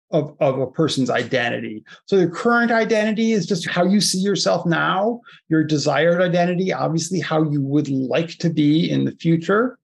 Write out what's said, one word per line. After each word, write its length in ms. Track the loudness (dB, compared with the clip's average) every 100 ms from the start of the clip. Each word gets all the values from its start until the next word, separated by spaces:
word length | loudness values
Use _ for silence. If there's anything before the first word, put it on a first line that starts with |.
| _
of, 240 | -2 -2 -2
of 180 | 0 0
a 80 | -2
person's 420 | -2 -2 0 -2
identity. 720 | -2 -2 -2 -2 -4 -8 -12 -16 -20 -2
So 120 | 2
your 120 | 2
current 400 | 0 0 2 2
identity 600 | 2 2 0 0 0 0
is 140 | 0 0
just 200 | -4 -2
how 180 | 0 2
you 160 | 2
see 180 | 2 0
yourself 460 | 0 0 0 0 0
now, 560 | 0 0 0 -2 -4 -10 -18 -2
your 160 | 0
desired 580 | 2 0 0 2 2 2
identity, 520 | 2 2 0 0 -2
obviously 460 | -2 -2 -2 -2 -4
how 220 | -2 0
you 180 | 0 0
would 260 | 0 0 0
like 500 | -2 -2 -2 -4 -4
to 100 | -2
be 420 | 2 2 2 2
in 140 | 0 -2
the 80 |
future. 640 | -2 0 0 2 0 0 -6